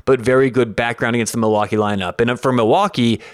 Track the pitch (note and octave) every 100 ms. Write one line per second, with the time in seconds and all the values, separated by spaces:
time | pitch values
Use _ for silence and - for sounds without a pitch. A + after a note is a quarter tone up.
0 | - C3 A2+ B2+ C3+ B2 B2 G2 A#2+ A#2
1 | A#2+ A#2 A2 A#2+ A2 G#2+ G#2 G#2+ G#2 G2+
2 | F2+ - A#2 B2 C3+ B2 A2 E3 G3+ -
3 | A#2 A2 -